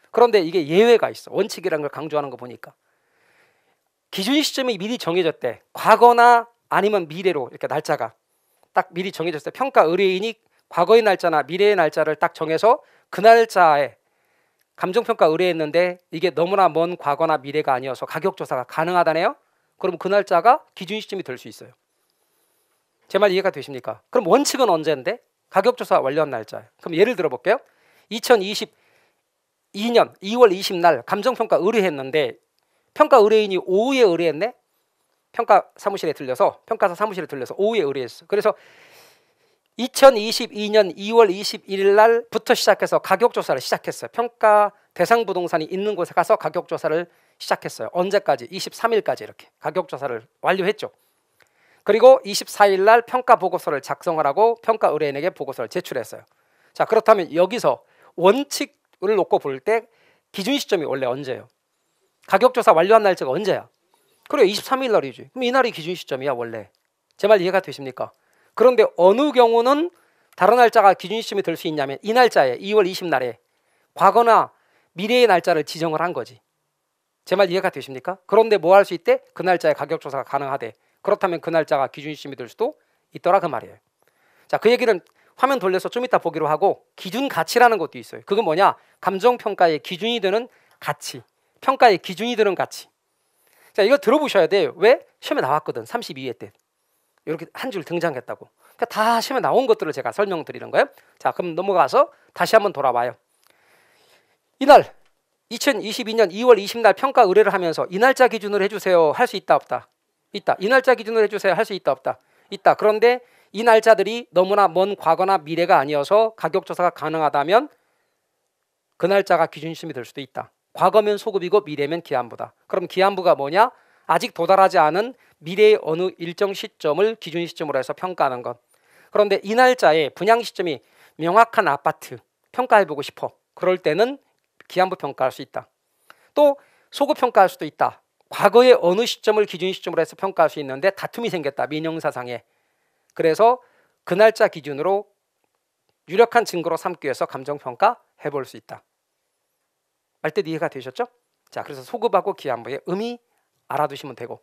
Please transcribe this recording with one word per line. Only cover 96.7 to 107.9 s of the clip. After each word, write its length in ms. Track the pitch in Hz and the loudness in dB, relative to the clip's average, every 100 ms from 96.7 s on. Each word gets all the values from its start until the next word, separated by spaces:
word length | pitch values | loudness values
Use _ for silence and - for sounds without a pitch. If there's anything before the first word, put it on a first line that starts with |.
| _ _ _ _ _ | _ _ _ _ _
이렇게 220 | - 160 160 | -10 -10 -12
한 160 | - 262 | -14 -10
줄 140 | 202 | -10
등장했다고. 640 | 147 170 165 127 - 110 - _ | -8 -6 -4 -6 -12 -16 -18 _
그러니까 260 | _ - - | _ -8 -6
다 340 | 202 220 233 | -2 0 0
시험에 200 | - 262 | -2 -2
나온 260 | 156 185 262 | 0 2 2
것들을 260 | 214 156 | 0 -2
제가 200 | 135 123 | -6 -6
설명드리는 580 | 110 202 170 135 123 117 | -4 -4 -4 -10 -14 -6
거예요. 160 | 139 277 _ _ _ | -2 -2 _ _ _
자, 140 | 135 | -6
그럼 220 | - 180 | -4 -6
넘어가서 580 | 160 196 180 139 233 330 _ _ | -6 -2 0 2 0 0 _ _
다시 200 | - 180 220 | -6 2 2
한번 160 | 202 | 2
돌아와요. 440 | 147 135 120 123 117 _ _ _ _ _ _ _ _ _ _ _ _ _ - | -2 -2 -2 -4 -8 _ _ _ _ _ _ _ _ _ _ _ _ _ 0
이날 340 | 277 247 139 - _ _ _ _ - | 8 8 8 -6 _ _ _ _ -16
이천이십이 640 | 226 285 214 196 208 220 | -6 -2 -2 -4 -8 -4
년 160 | 226 196 | 0 0
이월 280 | 190 247 220 | 2 4 4
이십 220 | 202 233 | 2 0
날 120 | 220 | 2
평가 280 | 190 277 262 | 2 0 2
의뢰를 300 | 202 190 208 | 4 4 4
하면서 340 | 190 170 151 - | 2 -2 -4 -6